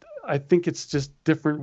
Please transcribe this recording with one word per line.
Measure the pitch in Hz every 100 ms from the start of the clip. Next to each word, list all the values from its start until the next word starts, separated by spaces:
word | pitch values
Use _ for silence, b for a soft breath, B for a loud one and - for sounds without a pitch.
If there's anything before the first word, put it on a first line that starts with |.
| - - -
I | 143
think | 143 180 175
it's | - -
just | 147 139 -
different | - 156 156 151